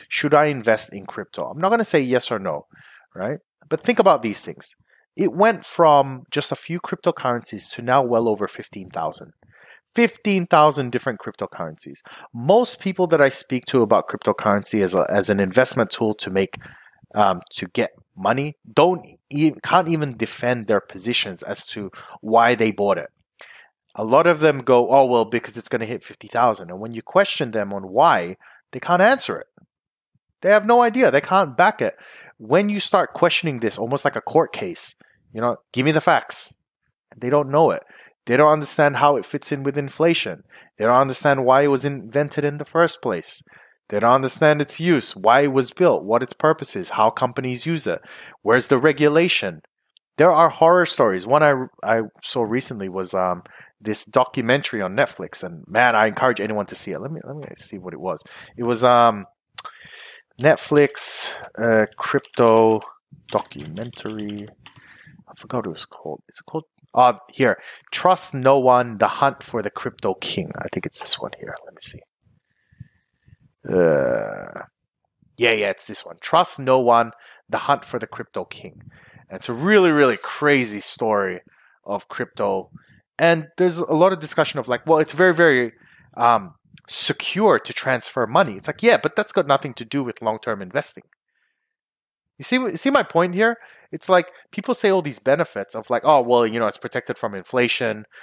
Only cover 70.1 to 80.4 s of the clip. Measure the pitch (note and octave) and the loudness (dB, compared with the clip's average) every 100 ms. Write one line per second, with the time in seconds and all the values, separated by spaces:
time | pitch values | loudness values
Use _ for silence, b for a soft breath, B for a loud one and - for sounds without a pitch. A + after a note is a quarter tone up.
70.1 | F#2+ - - - - - - - - - | -4 -6 -8 -8 -10 -10 -8 -8 -8 -4
71.1 | - - - - - - - - - _ | -4 -4 -12 -14 -16 -18 -18 -18 -18 _
72.1 | _ _ _ _ b b b b b b | _ _ _ _ b b b b b b
73.1 | b b b _ _ - F#2 E2+ D2 B1 | b b b _ _ -4 0 2 2 0
74.1 | A#1 G#1 G1+ G1+ - - _ _ _ _ | -2 -6 -12 -14 -16 -18 _ _ _ _
75.1 | _ _ - A#2 A2+ G2+ F#2 - G#2 - | _ _ -2 0 0 -2 -4 -10 -14 -14
76.1 | E2 - D#3+ F3+ - C3 C3 A#2+ A#2 A2+ | -16 0 2 2 -2 0 2 4 2 2
77.1 | - b b b A2 - C#3+ - A#2+ A2 | -6 b b b -6 -2 -2 -4 -10 -10
78.1 | - A#2 - F2+ - F2 - - b b | -14 -12 -12 -12 -14 -20 -20 -20 b b
79.1 | b b F#2 - A#2+ F3 G#3+ F3+ D3 C3+ | b b -14 -10 -4 2 4 4 4 4
80.1 | G#2+ - - | 2 -6 -2